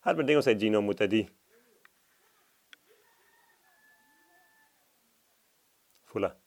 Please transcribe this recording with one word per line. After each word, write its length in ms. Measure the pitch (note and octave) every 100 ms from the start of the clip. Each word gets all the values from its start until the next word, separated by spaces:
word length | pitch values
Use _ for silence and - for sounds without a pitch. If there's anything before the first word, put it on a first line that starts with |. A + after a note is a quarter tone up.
Har 140 | - D#3+
ben 100 | C#3
dengo 160 | D3+
se 120 | C3+
jino 280 | A2 G#2+ G#2+
mutadi. 460 | G#2 G2 G#2 A2 G2 _ _ _ _ _ _ _ _ _ _ _ _ _ _ - _ _ _ _ _ _ _ _ _ _ _ _ _ _ _ _ _ _ _ _ _ _ _ _ _ _ _ _ _ _ _ _
Fula. 320 | _ A2 F#2+ -